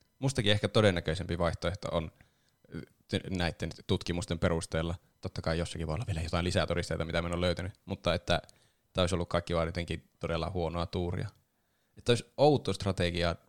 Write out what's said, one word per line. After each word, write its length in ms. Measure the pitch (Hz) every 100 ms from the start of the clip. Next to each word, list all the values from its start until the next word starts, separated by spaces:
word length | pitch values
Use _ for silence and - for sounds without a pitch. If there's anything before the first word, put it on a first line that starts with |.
| _ _
Mustakin 340 | 131 131 101
ehkä 160 | 104 104
todennäköisempi 720 | 117 107 87 - 78 87 87
vaihtoehto 500 | 85 - 87 98 -
on, 180 | 85 80 - - _ _ _ _
ö, 60 | 82 - _ _
t-, 220 | 101 - 92
näitten 320 | 85 - 82 - -
tutkimusten 520 | 92 - 87 - 85
perusteella. 560 | 92 82 - 82 85 87 _ _
Totta 220 | - -
kai 160 | 82 82
jossakin 280 | 85 82 80
voi 80 |
olla 100 | 78 113
vielä 140 | 82
jotain 240 | 82 87
lisätodisteita, 600 | 85 92 80 87 - 87
mitä 180 | 82 85
mä 60 | 85
en 60 |
ole 60 | 87
löytänyt, 320 | 90 87 90 -
mutta 300 | - 98 87
että 280 | 82 - 85 - _ _ _ _
tää 100 | -
olisi 120 | 90
ollut 140 | 90 85
kaikki 260 | 87 -
vaan 140 | 85 82
jotenkin 400 | 92 85 82 - _
todella 300 | 85 82 85
huonoa 360 | 95 80 85 82
tuuria. 420 | 90 87 92 101 - _ _ _ _ _ -
Että 160 | -
olisi 200 | 117 - -
outo 360 | 143 139 -
strategia 640 | 98 98 92 87 87 85 85